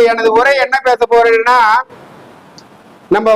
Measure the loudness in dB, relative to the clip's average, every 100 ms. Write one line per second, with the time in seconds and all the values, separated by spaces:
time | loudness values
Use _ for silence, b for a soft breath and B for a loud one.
0 | 2 0 -2 0 0 0 -2 -4 -2 -2
1 | 0 0 2 0 0 0 2 0 -4 -16
2 | -20 -20 -20 -20 -20 -20 -20 _ -20 -18
3 | -6 -4 0